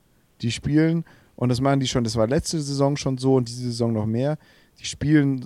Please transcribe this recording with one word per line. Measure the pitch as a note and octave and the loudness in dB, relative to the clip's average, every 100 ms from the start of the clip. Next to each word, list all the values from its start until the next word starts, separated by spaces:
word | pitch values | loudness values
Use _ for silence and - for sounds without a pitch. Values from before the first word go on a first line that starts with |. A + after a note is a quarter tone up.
| _ _ _ - | _ _ _ -8
Die | A#2 | -6
spielen, | - C#3+ D3+ D#3+ E3 - - _ - | -4 0 2 2 0 -4 -16 _ -4
und | B2 | -2
das | A#2+ | 0
machen | C3+ C#3 | 2 2
die | B2+ | 0
schon, | C3 A2+ | -2 0
das | A2+ | 0
war | A2 | 2
letzte | D#3+ - E3 | 0 -2 -4
Saison | C#3 C#3 C#3 D3 | -4 0 0 0
schon | C#3 C3 | -4 -2
so | C3 C3 | 2 2
und | A#2 | 2
diese | A#2+ | -6
Saison | B2 A#2 A#2 | -6 -2 -2
noch | A2 A2 | 0 -2
mehr, | A#2 C#3 D3+ _ _ _ _ | -2 -2 -4 _ _ _ _
die | - | -12
spielen, | - C#3+ D3+ C#3 C3 | -4 2 4 4 -2